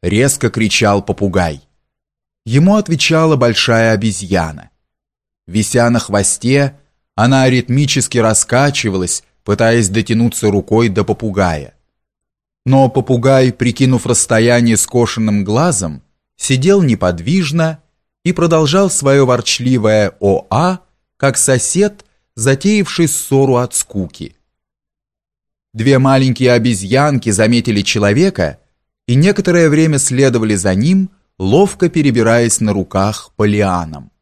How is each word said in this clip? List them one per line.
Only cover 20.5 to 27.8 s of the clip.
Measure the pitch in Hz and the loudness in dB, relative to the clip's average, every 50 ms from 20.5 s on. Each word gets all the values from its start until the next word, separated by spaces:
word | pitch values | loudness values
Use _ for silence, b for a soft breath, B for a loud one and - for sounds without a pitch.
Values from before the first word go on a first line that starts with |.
| 95 120 165 180 185 180 _ _ _ _ _ _ _ | -2 0 0 0 -2 -4 _ _ _ _ _ _ _
как | _ - 139 131 | _ -2 -2 0
сосед, | - - - 131 123 - - - 175 202 208 202 - - _ _ _ _ _ _ | 0 0 0 0 0 0 -2 0 0 0 0 -2 -8 -20 _ _ _ _ _ _
затеявший | - 110 135 139 139 - 196 214 208 196 - - - 170 151 | -4 -2 0 0 0 0 0 0 0 0 -2 -2 -2 -2 -2
ссору | - - - - 139 135 139 135 127 | -2 -6 -6 -2 0 0 2 2 0
от | 120 123 117 - | 0 -2 -4 -6
скуки. | - - _ - 101 92 85 - - 78 - _ _ _ _ _ _ _ _ _ _ _ _ _ _ _ _ _ _ _ _ _ _ _ _ _ _ _ _ _ | -8 -8 _ -8 -8 -8 -8 -10 -16 -18 -18 _ _ _ _ _ _ _ _ _ _ _ _ _ _ _ _ _ _ _ _ _ _ _ _ _ _ _ _ _
Две | 107 110 135 139 131 | -4 0 2 2 4
маленькие | 131 135 135 135 135 131 117 - 131 123 | 4 4 4 2 2 0 0 0 2 2
обезьянки | 123 120 110 120 117 92 98 95 117 131 143 151 143 123 - 117 | 2 2 2 0 -2 -2 -4 -2 -2 0 0 0 -2 -2 -2 -2
заметили | 101 92 110 110 120 120 110 - 107 101 | 0 2 2 2 2 0 0 0 -2 -2